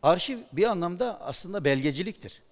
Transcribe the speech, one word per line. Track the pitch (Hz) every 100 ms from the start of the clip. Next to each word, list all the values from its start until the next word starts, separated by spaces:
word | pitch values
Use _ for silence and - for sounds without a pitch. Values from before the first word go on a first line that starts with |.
Arşiv | 143 175 - 247 -
bir | 131
anlamda | 220 196 170 175 247 208
aslında | - 135 185 196 143
belgeciliktir. | 135 139 139 185 - 98 - _